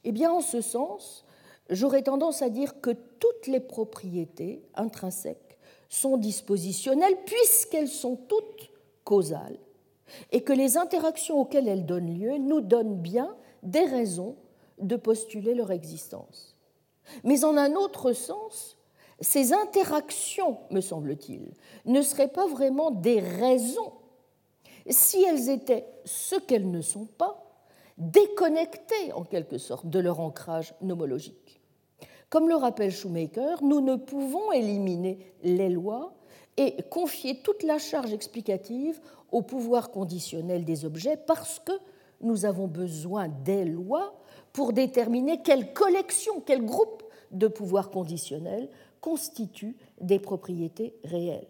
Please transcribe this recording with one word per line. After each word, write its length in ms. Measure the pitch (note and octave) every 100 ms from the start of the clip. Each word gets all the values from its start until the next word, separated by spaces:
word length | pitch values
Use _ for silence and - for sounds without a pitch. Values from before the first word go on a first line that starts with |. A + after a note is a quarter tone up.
Eh 80 | A#3
bien, 200 | G#3+ E4
en 80 | F4
ce 200 | - A#3+
sens, 640 | A3 A#3 D#4 G4+ - - _ _ - - -
j'aurais 320 | F#3 C4+ C4+
tendance 400 | C4+ C#4 E4 D#4
à 60 | B3+
dire 320 | A3 C#4 -
que 100 | B3
toutes 560 | A#3 - _ A4+ A#4 -
les 140 | C4
propriétés 1000 | B3+ - A3 - F#3 F3 E3 - F3 C#4 -
intrinsèques 840 | - A3 - F#3 - - - _ - - _ _
sont 280 | - C4+ C4
dispositionnelles 1000 | G#3+ G3+ - G3 F3 F#3 C4+ C4+ F#4+ F#4+ F#4+
puisqu'elles 640 | A4+ A4+ - - D#4+ C#4+
sont 280 | - B3 B3+
toutes 540 | - A4 G#4+ - - _ _ _
causales 540 | - G3+ D#3 D#3+ C2 - - _ _ _ _ - -
et 120 | B3
que 100 | B3+
les 240 | C4+ C4+ D4
interactions 640 | F4 F4 D#4+ D#4+ - D4
auxquelles 280 | C4+ C#4+ A#3+
elles 180 | G3 E3
donnent 320 | F3+ E3+ E3+
lieu 200 | A3 C#4+
nous 220 | C4+ D#4
donnent 360 | G3 A#3 A3 G3
bien 380 | E3+ A3 D#4 - - _
des 220 | F#3 D4
raisons 520 | E4+ B3+ A3 F3 F#3+ C#4+ - _ _ -
de 180 | G3 A#3+
postuler 580 | A3 A3 - G#3+ G#3
leur 160 | A#3+ G3+
existence. 840 | F3+ D#3+ D#3+ - F#2 - - - _ _ _ _ _ - C#4
Mais 200 | A3 C#4
en 120 | D4+ D4
un 180 | C#4+
autre 380 | D#4+ G4 D4+ B3+
sens, 640 | A#3+ - G4 A4 - - _ _ _ _ _
ces 320 | - C#4+ B3
interactions, 1040 | F#4+ G#4+ G4+ F#4+ D4+ D4 - - - F4+ A3+ -
me 100 | F#3+
semble-t-il, 720 | F#3 D#3+ D3 D3+ - - - - - -
ne 180 | A3+ C4
seraient 260 | C#4+ - C#4
pas 180 | D#4+ F#4+
vraiment 440 | C4 C4+ C4+ D#4+
des 300 | G#3+ F#3 A3+
raisons 720 | F3+ F3 B3 B3+ A#3 F#4+ G#4+ - - _ _ _ _ _ _ - -
si 320 | - - F#4+
elles 260 | F#4 D4+ A#3+
étaient 380 | C4+ - A#3+ - -
ce 300 | - - -
qu'elles 360 | F#4+ - A#3+ F#3+
ne 100 | F3
sont 260 | D3+ G3+ A3
pas, 320 | - F4+ G4+ - _ _ _ - -
déconnectées 1120 | E3+ C4 G#4 G4+ E4+ D#4+ E4 - - A4 E4+
en 100 | -
quelque 360 | F3 F#3 D#3+ -
sorte 280 | - B2 E3+
de 140 | F#3
leur 180 | F3+ D#3+
ancrage 560 | D#3+ D3+ - E3 E3 -
nomologique. 800 | F#3+ E3+ D3 C3 D3+ - _ _ _ _ _ _ - - _
Comme 180 | D#4+ D#4+
le 80 | D#4+
rappelle 340 | B3 A3 G3+
Shoemaker, 720 | F#3 G3 E3+ D#3+ A3 C#4 E4+
nous 180 | C#4+ D4
ne 140 | C4
pouvons 560 | C4 C4 C#4 C4+ D#4+ G#4+
éliminer 680 | D4 G#3 G3+ G3 E3+ F#3 F#3+ - _
les 260 | F3 F3+ F#3+
lois 460 | F3+ F#3+ A#3 D#4+ - _ - _ -
et 260 | C4+ - -
confier 500 | E4 E4 - C4 C4
toute 200 | - G#4
la 160 | D#4 D4+
charge 340 | D4 D4+ A#3+
explicative 880 | G#3+ - A#3 G#3+ F#3+ F#3+ A#3+ D4 D#4+ - - _
au 120 | A#3+
pouvoir 480 | - C4 A#3 A#3+ A3+
conditionnel 720 | G3 F#3 F3+ - D#3+ E3+ F3+
des 200 | E3 D#3
objets 320 | D#3 D3+ A3+ D4+
parce 440 | - E4 - -
que 120 | - F#4+ - - _ _
nous 240 | A#3 G#3+
avons 220 | G3+ F#3 F#3+
besoin 600 | D#3 F3+ D#3 E3+ G3+ F3
des 360 | C#3 C3+ G3
lois 500 | E3+ E3+ F#3 D4 G4+ - - - _
pour 200 | - B3+
déterminer 720 | A3+ C4 B3+ A3+ A#3+ C4+ E4
quelle 300 | E4 C#4 G3+
collection, 720 | - G4 F#4+ - - A4 F#4+
quel 200 | - C4+
groupe 380 | A3+ C#4+ A4 - - - _
de 180 | F#3 G#3+
pouvoirs 420 | A3 G3 G3 F#3+
conditionnels 760 | F#3 E3 E3 - D3+ F3 G3+ C4+ - - _
constitue 760 | D#4+ D#4 - - G#3 - G#3 B3 - _
des 180 | F3+ G3
propriétés 760 | G3 F#3 - F3 E3 - A3+ -
réelles. 420 | D#3 F3 F3 B2 -